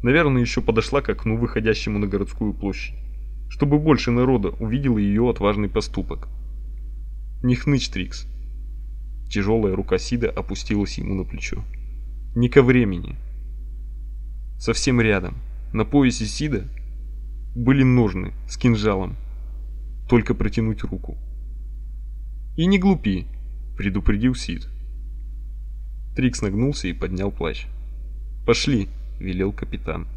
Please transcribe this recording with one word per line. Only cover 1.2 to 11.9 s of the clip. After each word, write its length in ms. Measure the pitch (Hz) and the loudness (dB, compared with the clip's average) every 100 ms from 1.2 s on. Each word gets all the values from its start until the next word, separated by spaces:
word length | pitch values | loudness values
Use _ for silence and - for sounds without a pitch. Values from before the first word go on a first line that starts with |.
| 113 113 | 0 0
выходящему 600 | 117 113 110 107 - 104 | 0 2 2 2 0 0
на 100 | 104 | 0
городскую 460 | 95 98 - 107 | 0 -2 -2 -2
площадь, 420 | 101 101 92 - - - - - - - | -2 -4 -4 -6 -8 -8 -8 -8 -8 -10
чтобы 300 | - 143 147 | 0 4 6
больше 320 | 156 135 - | 6 4 6
народа 380 | 120 127 123 98 - | 4 4 4 2 -2
увидело 400 | 113 123 139 110 | -2 0 2 4
её 280 | 101 104 123 | 4 4 4
отважный 400 | 113 101 104 104 | 4 2 2 0
поступок. 580 | 110 - - 90 - - - - - - - - - - - - - | 0 -2 -4 -4 -6 -8 -10 -10 -10 -10 -10 -10 -10 -10 -10 -10 -2
«Не 140 | 123 123 | 2 2
хнычь, 320 | - 139 - | 2 0 0
Трикс». 400 | 95 90 - - - - - - - - - - - - | -6 -6 -8 -10 -8 -10 -10 -10 -10 -10 -10 -10 -10 -4
Тяжёлая 440 | 104 98 113 104 95 | 0 2 4 2 0
рука 220 | - 95 | 0 0
Сида 320 | - 120 117 | 0 0 0
опустилась 680 | - - 98 - 104 98 - | -2 -4 -6 -2 0 0 -2
ему 180 | 98 95 | -4 -4
на 80 | |
плечо. 400 | 90 - - - - - - | -4 -6 -6 -6 -6 -8 -8